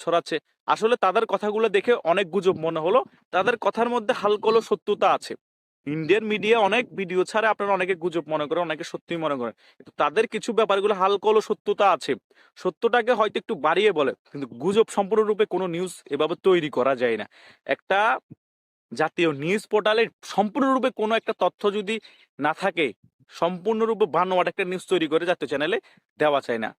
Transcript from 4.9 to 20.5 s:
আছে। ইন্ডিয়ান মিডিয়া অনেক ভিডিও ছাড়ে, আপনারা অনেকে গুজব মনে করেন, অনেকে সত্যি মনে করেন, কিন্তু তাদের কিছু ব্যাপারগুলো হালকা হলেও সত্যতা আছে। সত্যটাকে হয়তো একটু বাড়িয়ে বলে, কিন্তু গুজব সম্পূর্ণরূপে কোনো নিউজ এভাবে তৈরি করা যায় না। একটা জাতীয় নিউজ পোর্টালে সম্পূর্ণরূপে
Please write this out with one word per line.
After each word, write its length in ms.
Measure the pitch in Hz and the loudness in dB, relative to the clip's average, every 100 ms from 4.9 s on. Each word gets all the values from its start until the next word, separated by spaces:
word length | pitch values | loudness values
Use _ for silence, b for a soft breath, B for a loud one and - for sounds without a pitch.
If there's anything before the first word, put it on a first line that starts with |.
| 208 196 139 | 0 2 2
আছে। 160 | - - _ _ _ _ 139 | -2 -14 _ _ _ _ -8
ইন্ডিয়ান 380 | 156 156 208 220 | -6 2 2 2
মিডিয়া 240 | 208 214 233 196 | -2 2 4 4
অনেক 160 | 233 - 175 | 2 -2 -8
ভিডিও 220 | 185 185 175 | -4 -2 0
ছাড়ে, 160 | 220 220 | 0 0
আপনারা 200 | 202 202 190 | 0 0 0
অনেকে 160 | 185 175 | 0 -2
গুজব 200 | 175 165 147 | -4 -4 -4
মনে 120 | 156 147 | -4 -2
করেন, 140 | 165 170 | -2 -2
অনেকে 160 | 156 170 | -6 -8
সত্যি 220 | 170 - 170 | -12 -8 -6
মনে 120 | 156 139 | -4 -4
করেন, 140 | 117 - b b | -6 -10 b b
কিন্তু 160 | - - | -20 -2
তাদের 220 | 147 165 233 | 0 0 -2
কিছু 180 | 220 - 208 | -4 -2 0
ব্যাপারগুলো 360 | 208 196 202 190 | 2 2 0 2
হালকা 260 | 190 202 214 | 2 2 2
হলেও 160 | 220 - | 2 2
সত্যতা 360 | 214 - 202 196 165 | -4 -4 2 2 2
আছে। 160 | - 113 _ b b - | -2 -6 _ b b -6
সত্যটাকে 500 | 185 - 233 240 226 220 | -6 -2 0 2 2 0
হয়তো 180 | 214 214 | 0 -2
একটু 120 | - 185 151 | -6 -2 0
বাড়িয়ে 240 | 170 214 160 | 2 2 2
বলে, 140 | 131 - _ | 0 -2 _
কিন্তু 160 | 143 127 120 | -12 -12 -6
গুজব 240 | 165 208 214 - | 0 2 2 0
সম্পূর্ণরূপে 480 | 190 214 214 208 208 | 0 0 0 0 -2
কোনো 120 | 180 185 | -2 -4
নিউজ 180 | 165 180 - - | -4 -8 -10 -8
এভাবে 200 | 143 156 147 190 | -2 -2 0 2
তৈরি 240 | 180 151 123 | 2 2 0
করা 160 | 123 127 | 0 0
যায় 140 | 120 110 | 0 -2
না। 60 | 101 b b b - | -6 b b b -6
একটা 240 | 139 - 196 220 262 - - _ _ _ _ _ | -6 0 0 2 -2 -8 -20 _ _ _ _ _
জাতীয় 360 | 113 156 - 165 139 | -4 -4 0 0 0
নিউজ 220 | 156 208 - | -2 -4 0
পোর্টালে 320 | 214 214 220 220 - - | 0 2 0 0 -6 -6
সম্পূর্ণরূপে 560 | - 208 | -2 -2